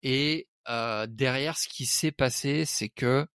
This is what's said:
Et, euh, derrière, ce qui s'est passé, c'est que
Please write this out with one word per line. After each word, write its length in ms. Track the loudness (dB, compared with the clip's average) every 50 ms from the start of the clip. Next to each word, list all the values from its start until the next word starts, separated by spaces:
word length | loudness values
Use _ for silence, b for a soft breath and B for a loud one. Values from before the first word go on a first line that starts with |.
| 0
Et, 440 | 2 2 2 2 2 0 -2 -4 _ _ _ _ -4
euh, 380 | -2 -2 -2 -2 -2 -2 -4 -6
derrière, 480 | -2 0 0 2 2 0 -2 -2 -2 -2
ce 80 | -4 -6
qui 180 | -6 -6 -4
s'est 260 | -2 0 0 0 0 2
passé, 520 | _ 2 2 2 0 0 0 0 0 0
c'est 240 | 0 -2 -4 -4 -6
que 380 | _ -2 2 4 4 4 2 -2 _